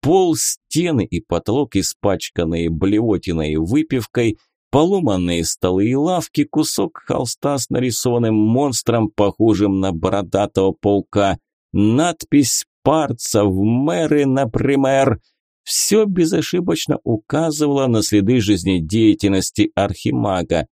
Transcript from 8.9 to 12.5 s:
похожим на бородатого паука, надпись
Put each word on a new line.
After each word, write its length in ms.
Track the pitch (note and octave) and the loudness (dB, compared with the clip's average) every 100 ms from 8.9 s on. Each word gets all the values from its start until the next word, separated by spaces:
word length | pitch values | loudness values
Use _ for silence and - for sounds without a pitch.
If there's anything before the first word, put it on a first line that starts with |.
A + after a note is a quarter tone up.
| A#2 G#2+ | 0 -2
похожим 720 | - G2+ - A2 F#2+ G2+ F#2+ | 0 -2 2 2 4 2 2
на 120 | F#2+ | 0
бородатого 800 | E2 F2+ G2 F#2 G2 G2+ - F#2+ | -2 -2 -2 -2 -2 0 0 0
паука, 680 | F#2+ G#2 G2+ - G#2 G2 F#2 _ _ _ | 0 0 0 0 0 0 -2 _ _ _
надпись 920 | - G#2 A#2+ E3+ E3 - C#3+ B2+ | 0 2 2 0 -4 0 2 2